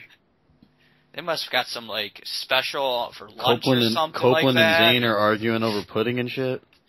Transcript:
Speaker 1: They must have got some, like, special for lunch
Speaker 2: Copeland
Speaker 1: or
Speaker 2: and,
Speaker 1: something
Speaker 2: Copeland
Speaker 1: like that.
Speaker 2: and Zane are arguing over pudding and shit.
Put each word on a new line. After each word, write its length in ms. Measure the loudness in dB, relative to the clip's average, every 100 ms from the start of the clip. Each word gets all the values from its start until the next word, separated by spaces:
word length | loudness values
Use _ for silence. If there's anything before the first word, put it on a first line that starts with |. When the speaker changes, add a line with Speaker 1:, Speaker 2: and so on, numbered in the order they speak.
| -16 _ _ _ _ _ _ _ _ _ _
Speaker 1:
They 60 | -8
must 220 | -6 -6
have 80 | -2
got 140 | -2 -2
some, 220 | -8 -8
like, 320 | -6 -6 -10
special 880 | -12 -10 -2 -2 0 -4 -2 -2 -6 -10
for 100 | -18
lunch 340 | -4 0 2
Speaker 2:
Copeland 180 | 2 2
Speaker 1:
or 40 | 2
Speaker 2:
and, 60 |
Speaker 1:
something 280 | 0 -2 0
Speaker 2:
Copeland 340 | 2 4 4 4
Speaker 1:
like 0 |
that. 260 | 4 4
Speaker 2:
and 140 | 4 4
Zane 80 |
are 140 | 2 2
arguing 440 | 2 2 0 0
over 180 | 0 -2 -4
pudding 340 | -2 -2 -2
and 100 | -4
shit. 340 | -4 -4 -6 -10 _